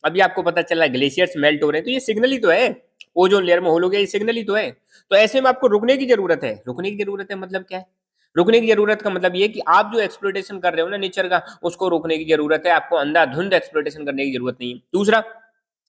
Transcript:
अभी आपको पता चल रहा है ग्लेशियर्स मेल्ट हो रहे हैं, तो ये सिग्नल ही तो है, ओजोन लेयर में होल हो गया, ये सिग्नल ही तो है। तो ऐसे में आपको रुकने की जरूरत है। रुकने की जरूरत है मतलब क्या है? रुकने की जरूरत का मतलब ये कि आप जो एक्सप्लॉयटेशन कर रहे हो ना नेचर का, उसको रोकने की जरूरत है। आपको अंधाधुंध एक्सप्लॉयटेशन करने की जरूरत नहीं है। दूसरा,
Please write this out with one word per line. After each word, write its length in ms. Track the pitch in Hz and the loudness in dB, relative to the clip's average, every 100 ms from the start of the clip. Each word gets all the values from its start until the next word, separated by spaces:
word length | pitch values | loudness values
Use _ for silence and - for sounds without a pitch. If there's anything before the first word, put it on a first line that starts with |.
| 151 | -4
अभी 140 | 175 | 2
आपको 240 | 185 185 | 0 0
पता 180 | 170 170 | -2 -2
चल 140 | 165 165 | 0 2
रहा 80 | |
है 60 | 156 | 2
ग्लेशियर्स 440 | 127 139 139 180 170 | 2 -2 0 -2 2
मेल्ट 260 | 147 151 | 2 2
हो 60 | 151 | 0
रहे 100 | 147 | 0
हैं, 60 | - | -2
तो 60 | |
ये 80 | 254 | -4
सिग्नल 320 | 254 214 254 | -4 0 0
ही 60 | 269 | 2
तो 120 | 208 | 2
है, 320 | 175 240 - _ _ - 165 | 4 2 -2 _ _ -6 2
ओजोन 280 | 185 202 | 4 4
लेयर 160 | 180 175 | 4 2
में 100 | 180 | 2
होल 140 | 165 | 2
हो 60 | 180 | 2
गया, 100 | 202 | 0
ये 60 | 196 | -2
सिग्नल 300 | 202 214 226 | -2 -4 -4
ही 80 | |
तो 100 | 202 | -2
है। 180 | 202 160 - _ _ - | -2 -4 -8 _ _ 0
तो 60 | 190 | 4
ऐसे 260 | 214 262 | 4 4
में 80 | 262 | 2
आपको 180 | 254 262 | 2 2
रुकने 300 | 208 233 269 | 2 2 2
की 80 | 262 | 2
जरूरत 360 | 226 180 147 | 2 2 0
है। 200 | 135 107 127 | -2 -8 -10
रुकने 240 | 127 190 | -8 -6
की 60 | 208 | -6
जरूरत 300 | 202 196 196 | -6 -8 -10
है 60 | 196 | -12
मतलब 240 | 185 190 | -8 -10
क्या 180 | 185 185 | -10 -14
है? 60 | 185 _ _ _ _ 160 | -14 _ _ _ _ 0
रुकने 240 | 180 233 | 4 4
की 60 | 226 | 4
जरूरत 340 | 208 208 208 | 2 2 0
का 80 | 208 | -2
मतलब 260 | 180 180 180 | -2 -2 0
ये 120 | 208 | -2
कि 120 | 214 156 | -2 2
आप 240 | 180 208 | 2 2
जो 60 | 226 | 0
एक्सप्लॉयटेशन 600 | 202 - 196 190 185 196 | -2 -4 -6 -6 -8 -4
कर 140 | 180 | -2
रहे 80 | 160 | 0
हो 80 | 170 | -2
ना 80 | 202 | -4
नेचर 300 | 196 190 185 | -6 -4 -2
का, 320 | 180 - - | -2 -4 -8
उसको 240 | 170 165 185 | -8 -4 -2
रोकने 300 | 165 160 160 | -2 -2 -4
की 80 | 160 | 0
जरूरत 380 | 156 151 156 175 | 0 2 0 2
है। 60 | |
आपको 240 | 165 - 170 | 0 0 -2
अंधाधुंध 580 | 143 151 151 139 196 | 0 2 2 0 -2
एक्सप्लॉयटेशन 520 | 180 - 156 151 151 143 | -2 -2 -6 -6 -6 -8
करने 200 | 135 139 | -6 -4
की 60 | |
जरूरत 260 | 127 123 123 | -4 -6 -6
नहीं 120 | 123 | -8
है। 60 | 123 _ | -12 _
दूसरा, 300 | 180 202 220 220 - _ _ _ _ | -2 2 2 0 -10 _ _ _ _